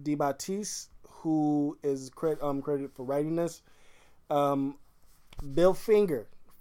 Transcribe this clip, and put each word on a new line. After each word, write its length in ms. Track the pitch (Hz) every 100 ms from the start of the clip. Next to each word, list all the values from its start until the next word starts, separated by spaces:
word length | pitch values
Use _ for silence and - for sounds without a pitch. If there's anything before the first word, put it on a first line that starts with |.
DeBatiste, 880 | 147 147 143 139 - 196 208 - - - -
who 720 | - 165 156 151 147 147 -
is 260 | 143 139 131
cre-, 320 | - 160 151
um, 200 | 147 139
credited 300 | 139 143 139
for 100 | -
writing 320 | 127 143 151 165
this. 260 | 170 - - - - - - - -
Um, 480 | 147 143 139 139 143 - - - - - - 143
Bill 220 | 139 180 185
Finger 520 | - 208 202 131 - - - -